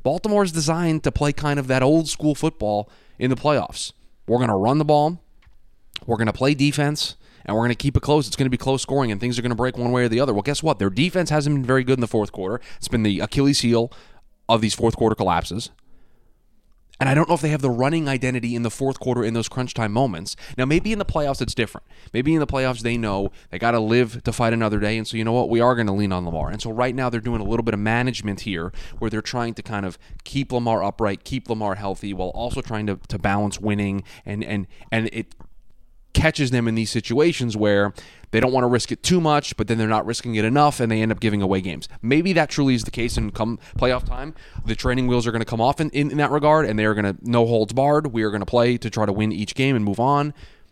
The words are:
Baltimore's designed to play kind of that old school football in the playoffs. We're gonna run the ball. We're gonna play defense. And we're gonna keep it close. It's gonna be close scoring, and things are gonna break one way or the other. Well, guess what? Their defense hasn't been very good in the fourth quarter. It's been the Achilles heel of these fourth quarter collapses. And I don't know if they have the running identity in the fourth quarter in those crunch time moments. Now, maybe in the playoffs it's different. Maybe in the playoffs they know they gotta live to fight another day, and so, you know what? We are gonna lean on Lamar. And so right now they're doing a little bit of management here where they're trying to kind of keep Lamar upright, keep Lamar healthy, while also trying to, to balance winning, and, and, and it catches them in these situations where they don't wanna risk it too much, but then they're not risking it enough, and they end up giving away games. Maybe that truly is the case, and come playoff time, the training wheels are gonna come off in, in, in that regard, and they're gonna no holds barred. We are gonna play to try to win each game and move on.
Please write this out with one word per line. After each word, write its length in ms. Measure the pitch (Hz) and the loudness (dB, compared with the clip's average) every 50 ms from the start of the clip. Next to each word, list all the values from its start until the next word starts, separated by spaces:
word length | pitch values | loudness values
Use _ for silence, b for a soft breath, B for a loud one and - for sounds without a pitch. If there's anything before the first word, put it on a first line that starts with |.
| - | -2
Baltimore's 480 | 127 156 185 - 214 208 208 202 180 | -2 -2 0 0 2 2 4 2 2
designed 540 | 160 165 143 156 160 170 175 165 156 156 - | 0 -2 0 0 0 0 2 0 0 0 0
to 80 | 135 - | -2 0
play 200 | - 147 147 139 | 0 0 0 0
kind 260 | - 151 147 143 143 | 0 0 0 0 0
of 80 | 135 131 | 0 2
that 160 | 131 131 131 | 2 4 4
old 240 | 139 156 165 160 139 | 6 4 4 2 0
school 260 | - - 156 151 143 | -4 -2 0 0 0
football 560 | - 151 160 - - 107 104 104 104 104 - b b b b b | 2 0 -2 -2 -2 -2 -2 -2 -2 -4 -6 b b b b b
in 140 | b 123 131 | b 0 0
the 60 | 127 | 0
playoffs. 560 | 120 - 151 147 123 80 - - - - - - _ - - - - - | 0 2 2 2 2 0 -2 -6 -10 -10 -10 -12 _ -20 -20 -20 -12 -4
We're 140 | - 113 123 | 0 2 2
gonna 160 | 127 120 104 | 4 4 2
run 220 | 95 101 117 139 151 | 4 4 4 4 4
the 60 | 151 | 4
ball. 380 | 151 151 147 147 160 175 170 - _ - - - - - - - - - - - - - - - | 4 4 4 4 2 0 -4 -14 _ -20 -20 -20 -20 -20 -20 -20 -20 -20 -20 -20 -20 -20 -12 -6
We're 120 | - 117 | -4 0
gonna 160 | 107 113 110 - | 2 2 2 2
play 220 | - 127 143 151 | 4 2 2 4
defense. 640 | 131 139 147 135 147 151 151 147 - - - - - b b b b b | 4 4 2 4 2 2 2 0 -2 -4 -6 -8 -12 b b b b b
And 80 | b 104 | b 0
we're 80 | 110 113 | 2 2
gonna 120 | 120 120 | 2 2
keep 220 | - - 139 - | 0 0 2 2
it 40 | 139 | 2
close. 260 | - - 147 151 135 | 2 2 2 2 2
It's 100 | - - | 0 -2
gonna 140 | - 139 131 | 0 0 0
be 60 | 127 | 0
close 260 | 113 - 131 135 127 - | 0 0 0 0 0 -2
scoring, 300 | - 135 139 131 113 104 | -2 0 0 0 0 -2
and 80 | 98 | -2
things 180 | 120 123 120 120 | -2 -4 -2 -2
are 40 | 117 | -2
gonna 120 | 123 117 | -2 -2
break 220 | 107 123 127 123 | 0 -2 -2 -2
one 160 | 123 120 120 127 | -2 -2 0 0
way 120 | 123 123 | 2 2
or 40 | 117 | 2
the 120 | 113 123 | 2 2
other. 120 | 139 135 104 | 2 2 0
Well, 100 | 101 98 | 0 0
guess 200 | 147 143 - 156 | -2 -2 -2 0
what? 160 | 160 135 - | 0 0 2
Their 120 | 101 98 | 0 0
defense 400 | 190 156 160 180 - 185 170 - | 2 2 0 2 2 0 0 0
hasn't 240 | 151 151 139 151 147 | 0 0 2 2 0
been 100 | 139 127 | 0 0
very 200 | 117 131 131 127 | 2 2 2 2
good 140 | 127 135 127 | 2 0 0
in 20 | |
the 60 | 117 | 0
fourth 260 | - - 110 104 - - | 0 0 0 -2 -2 -4
quarter. 280 | 101 92 95 113 131 B B B | -6 -6 -4 -6 -6 B B B
It's 120 | B - - | B -8 -4
been 140 | - 113 107 | -2 0 2
the 180 | 104 98 73 | 2 0 0
Achilles 400 | 101 - - 143 139 143 131 - | -2 -2 0 2 2 2 2 2
heel 320 | - 117 117 113 117 123 B B B B B B B B _ _ _ - | 2 2 2 2 2 0 B B B B B B B B _ _ _ 2
of 120 | 117 110 | 2 2
these 140 | 113 104 - | 2 0 0
fourth 220 | - 117 113 - | 2 0 0 2
quarter 180 | - 123 113 110 | 2 2 0 2
collapses. 560 | - 104 92 85 85 - - 87 107 - - - _ - - - - - - - _ _ _ _ _ _ _ _ _ _ _ _ _ _ _ - - | 2 0 0 0 0 -2 -4 -8 -8 -10 -12 -16 _ -20 -20 -20 -20 -20 -20 -20 _ _ _ _ _ _ _ _ _ _ _ _ _ _ _ -6 -2
And 80 | 135 135 | 0 2
I 60 | 135 | 4
don't 140 | 151 165 156 | 4 4 4
know 60 | 175 | 2
if 60 | 156 | 0
they 80 | 151 151 | 2 0
have 120 | 151 143 | 0 0
the 100 | 139 131 | 0 0
running 380 | 120 117 127 143 165 165 156 139 | 0 2 2 2 2 0 0 -2
identity 460 | 135 123 127 127 127 123 117 117 120 | -2 -2 -2 -2 -2 -2 -2 -2 -2
in 80 | 117 117 | -2 -2
the 80 | 110 | -2
fourth 300 | - - 135 135 131 - | -2 -2 -4 -4 -4 -4
quarter 240 | - 131 120 120 107 | -2 -2 0 0 0
in 100 | 113 113 | 0 0
those 140 | 117 110 - | -2 -4 -4
crunch 260 | - 127 127 - - | -4 -6 -6 -4 -4
time 160 | 123 113 104 | -4 -2 0
moments. 460 | 104 120 139 127 90 78 98 - - B B B B | 2 2 0 0 0 -4 -8 -12 -12 B B B B
Now, 80 | B 127 | B 0
maybe 280 | 135 156 165 165 208 226 | 2 2 0 0 0 -2
in 80 | 208 | -4
the 40 | 190 | -2
playoffs 380 | - - 160 147 139 135 - 127 | -2 -2 -2 0 0 -2 -2 -2
it's 100 | - - | -4 -2
different. 320 | - 113 - - - - b b b b b b | -2 -4 -4 -4 -12 -18 b b b b b b
Maybe 220 | 117 131 151 160 | -2 2 2 2
in 60 | 156 | 2
the 60 | 147 | 2
playoffs 360 | - - 135 131 127 123 117 117 | 0 0 0 0 0 -2 -2 -2
they 140 | 117 117 | -2 -2
know 360 | 120 113 104 98 98 98 95 b b b b | -2 -2 -2 -2 -2 -2 -4 b b b b
they 80 | 87 92 | -8 -2
gotta 220 | 113 117 120 117 | 0 2 2 2
live 420 | 110 107 113 123 123 110 110 123 - | 2 4 4 4 2 2 -2 -6 -4
to 100 | 120 113 | -4 -2
fight 200 | - 120 113 117 | 0 0 2 2
another 260 | 113 113 107 107 104 | 2 0 0 0 0
day, 180 | 104 107 110 | 0 0 0
and 100 | 113 107 | -2 -4
so, 100 | - - | -4 -4
you 80 | 113 110 | -4 0
know 80 | 113 117 | 0 2
what? 180 | 123 - - | 2 2 2
We 100 | 117 117 | 4 4
are 140 | 117 123 123 | 4 4 4
gonna 180 | 120 113 101 95 | 2 2 0 0
lean 200 | 101 104 98 92 | 0 0 0 0
on 120 | 90 87 | -2 -4
Lamar. 260 | 85 82 78 73 69 | -4 -4 -4 -4 -4
And 120 | 98 107 - | -6 -6 -8
so 80 | 117 | -6
right 240 | 110 117 123 131 123 | -4 -2 -2 -2 -2
now 160 | 135 127 123 | -2 -2 -2
they're 100 | 120 113 | -2 -4
doing 200 | 107 123 117 110 | -4 -4 -4 -4
a 40 | 101 | -2
little 200 | 98 117 117 110 | -2 -2 -2 0
bit 100 | 117 107 | -2 -2
of 60 | 101 | -2
management 640 | 104 110 113 120 123 127 117 - 101 107 98 95 - | 0 0 0 0 0 -2 -4 -4 -6 -6 -6 -6 -6
here 300 | 110 90 82 82 92 - B B B B B | -6 -6 -4 -6 -6 -8 B B B B B
where 100 | 113 110 | -6 -4
they're 100 | 107 107 | -4 -4
trying 340 | - - - 123 117 117 110 | -6 -6 -4 -4 -4 -4 -6
to 80 | - 101 | -8 -10
kind 220 | - 107 101 98 | -6 -6 -4 -4
of 140 | 92 82 - b b b b b | -6 -8 -10 b b b b b
keep 300 | - - 139 135 - 127 | -6 -4 -4 -4 -2 -2
Lamar 320 | 120 120 117 113 98 92 | -2 0 0 0 0 0
upright, 400 | 101 - - 110 101 98 - - | -2 -2 -2 -2 -2 -2 -4 -8
keep 260 | - 131 127 - - | -6 -8 -6 -4 -4
Lamar 240 | 113 110 107 101 95 | -6 -4 -2 -4 -4
healthy, 400 | 101 104 98 95 - - 101 98 | -4 -4 -6 -6 -6 -6 -8 -6
while 140 | 90 92 90 | -6 -6 -6
also 340 | - 107 117 123 - 131 117 | -6 -6 -6 -6 -6 -6 -6
trying 240 | - 113 107 107 | -6 -6 -4 -2
to, 140 | 104 98 - - - | -4 -4 -6 -6 -8
to 100 | - 92 | -8 -4
balance 420 | 82 101 98 104 104 101 - - | -2 0 0 0 0 -2 -4 -4
winning, 440 | 101 107 104 104 101 98 98 98 92 B B B B | -2 -2 0 0 0 -2 -2 -4 -6 B B B B
and, 200 | - 104 104 107 | -8 -8 -6 -6
and, 240 | - 107 101 95 - B B B B 113 | -4 -4 -6 -6 -8 B B B B -2
and 180 | 113 110 - - | -2 -2 -2 -4
it 220 | 113 - - - - - - - - - - - - - - - - - _ - | -8 -10 -10 -12 -20 -20 -20 -20 -20 -20 -20 -20 -20 -20 -20 -20 -20 -10 _ 0
catches 400 | - - 160 - - 143 120 127 | 2 2 2 2 2 0 2 2
them 160 | 123 117 113 | 2 2 2
in 80 | 113 | 0
these 160 | 113 110 - - | 0 -2 -2 -2
situations 640 | 117 - - 117 143 156 170 151 - 127 117 104 | -4 -2 0 2 2 4 2 2 0 -2 -2 0
where 360 | 107 107 104 101 101 101 104 - B B B B B B B | 2 2 4 4 4 4 2 -2 B B B B B B B
they 80 | - 113 | 0 2
don't 120 | 127 127 131 | 2 4 2
wanna 160 | 127 123 120 | 2 2 4
risk 220 | 123 117 - - | 2 2 0 -2
it 120 | 117 - - | -6 -4 0
too 180 | - 180 180 | 2 2 4
much, 360 | 160 156 147 147 - - - | 4 4 2 2 0 -2 -4
but 100 | - 107 | -4 -2
then 120 | 101 113 113 | 0 0 0
they're 80 | 110 | 2
not 200 | 107 110 107 - | 2 2 0 0
risking 300 | 107 117 - - 120 110 | -2 -4 -6 -4 -4 0
it 80 | 107 107 | 0 2
enough, 340 | 110 131 147 147 147 139 - | 2 4 4 4 4 4 2
and 100 | 120 113 | 0 0
they 120 | 110 110 110 | 2 2 2
end 100 | 110 107 | 0 0
up 80 | - | 0
giving 220 | 113 110 104 101 98 | 0 0 2 2 2
away 180 | 92 98 95 | 2 2 0
games. 280 | 90 90 78 - - - B B B | 0 -4 -6 -8 -10 -12 B B B
Maybe 300 | 117 139 156 170 196 185 | 0 2 2 2 2 2
that 180 | 165 151 - | 2 2 0
truly 240 | - 151 143 135 127 | 0 0 2 2 2
is 100 | 117 - | 2 0
the 60 | - | -4
case, 260 | - 120 117 123 - | -4 -4 -4 -2 -2
and 180 | 117 113 104 - | -2 -2 -2 -2
come 240 | - 110 113 117 - B B B | -4 -4 -4 -4 -6 B B B
playoff 280 | B 127 127 123 127 - | B 0 0 0 0 -2
time, 300 | - - 123 139 156 151 B B B B B B | -4 -6 -6 -8 -12 -14 B B B B B B
the 120 | 107 110 | -4 -4
training 320 | - - 127 123 131 127 123 | -2 0 0 0 2 2 2
wheels 180 | 123 120 113 | 2 2 0
are 60 | 120 113 | 0 -2
gonna 120 | 113 113 | -2 -4
come 160 | - 120 113 | -2 -2 0
off 200 | 113 131 143 - | 2 2 2 0
in, 100 | 156 147 | -2 -2
in, 220 | - 143 143 147 - | 0 0 -2 0 0
in 60 | 147 | 0
that 120 | 147 127 | 0 2
regard, 360 | 143 151 147 151 156 156 147 | 2 2 4 4 4 4 4
and 120 | - 110 107 | 2 0 2
they're 160 | 107 107 107 | 2 2 2
gonna 220 | 107 104 101 95 - | 2 0 -2 -2 -4
no 260 | - 117 117 120 117 | -2 0 2 4 4
holds 260 | 113 120 110 107 101 113 | 4 4 2 0 0 0
barred. 360 | 131 139 143 147 151 156 143 | 2 2 4 4 2 2 0
We 140 | 113 113 107 | -2 0 0
are 80 | 107 | 0
gonna 160 | 101 101 98 | 0 -2 -2
play 300 | - 120 120 120 123 123 117 | 0 2 4 4 4 2 0
to 120 | - 110 | -2 -4
try 160 | - 113 107 | -2 0 0
to 60 | 104 95 | 0 2
win 200 | 107 107 110 90 | 2 0 0 0
each 220 | 95 104 - - | -2 -4 -4 -2
game 200 | - 131 139 135 | 0 0 2 2
and 100 | 113 104 | 2 0
move 160 | 101 98 107 | 0 0 0
on. 340 | 120 135 143 143 143 151 - b b b b b b b | 2 2 2 2 0 -2 -6 b b b b b b b